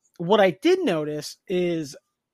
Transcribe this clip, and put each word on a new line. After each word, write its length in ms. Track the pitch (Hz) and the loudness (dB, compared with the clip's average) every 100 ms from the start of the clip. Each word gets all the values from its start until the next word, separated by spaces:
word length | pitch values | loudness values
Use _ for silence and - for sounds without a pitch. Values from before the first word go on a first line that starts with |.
| _ - | _ -8
what 220 | 175 208 | 0 4
I 120 | 190 | 4
did 320 | 147 320 370 | 2 0 2
notice 540 | 302 160 151 151 - - - | 2 -2 -2 -6 -10 -16 -6
is 480 | 180 175 165 143 - _ _ _ | -2 -2 -2 -6 -14 _ _ _